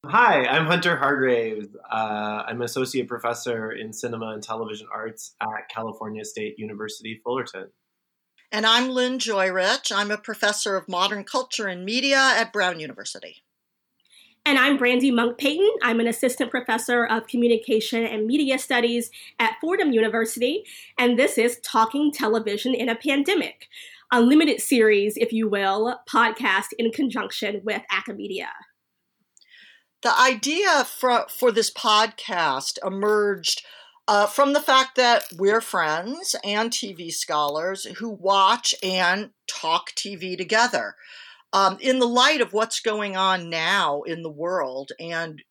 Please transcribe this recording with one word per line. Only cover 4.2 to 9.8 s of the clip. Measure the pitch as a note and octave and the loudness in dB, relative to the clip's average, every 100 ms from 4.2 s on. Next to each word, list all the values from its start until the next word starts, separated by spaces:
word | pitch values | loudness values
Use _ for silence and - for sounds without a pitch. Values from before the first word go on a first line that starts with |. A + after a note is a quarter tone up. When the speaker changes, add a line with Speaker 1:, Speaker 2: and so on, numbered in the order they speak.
| A2 | -8
Speaker 1:
and | G#2+ | -10
television | G#2+ A2 A2 G#2+ G#2+ | -8 -8 -8 -10 -12
arts | G#2+ A2+ A2+ - _ | -10 -10 -12 -20 _
at | A2 G#2+ - | -8 -8 -10
California | A2+ A2+ G#2 A2 G#2+ G#2 | -10 -10 -10 -10 -10 -10
State | - G#2+ G#2+ | -10 -10 -10
University, | G#2+ G2+ G#2+ - A2+ A2+ | -14 -10 -12 -12 -12 -10
Fullerton. | B2 B2+ A#2+ F#2+ G2 _ _ _ _ _ _ _ _ | -6 -6 -6 -12 -16 _ _ _ _ _ _ _ _
Speaker 2:
And | G#3+ A3 | -2 2
I'm | A#3 B3+ | 2 2
Lynn | B3+ B3 C4 | -2 -2 -2
Joyrich. | A3+ G3 F#3+ F#3 F#3 C4+ | -4 0 0 0 0 0